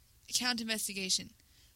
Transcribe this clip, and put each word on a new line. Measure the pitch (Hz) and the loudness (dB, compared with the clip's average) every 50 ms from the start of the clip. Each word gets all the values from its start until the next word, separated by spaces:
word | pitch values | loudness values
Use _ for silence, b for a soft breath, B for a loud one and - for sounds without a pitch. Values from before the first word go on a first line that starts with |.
| - - - - - - | -20 -20 -20 -20 -2 0
account | - - 247 247 247 226 | 0 2 2 2 0 0
investigation. | 233 226 220 214 - - 196 196 190 185 - - - - - b b b b b b b b | 0 -2 -2 -2 -2 -4 -4 -2 0 2 0 0 0 -4 -14 b b b b b b b b